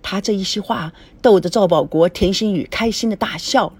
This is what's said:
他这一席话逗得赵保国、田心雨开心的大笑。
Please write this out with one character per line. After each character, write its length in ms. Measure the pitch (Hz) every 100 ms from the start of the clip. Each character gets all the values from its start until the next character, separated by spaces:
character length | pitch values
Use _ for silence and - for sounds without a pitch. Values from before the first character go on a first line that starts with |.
他 160 | - 196
这 140 | 233
一 100 | 202
席 160 | 190 214
话 320 | - 214 165 - - -
逗 180 | 247 196
得 100 | 175
赵 180 | 220 185
保 160 | 165
国、 260 | 139 160 175
田 240 | - 185
心 200 | 185 220
雨 140 | 180 -
开 220 | - 233
心 180 | 208 226
的 60 | 202
大 220 | 220 -
笑。 340 | - 269 170 -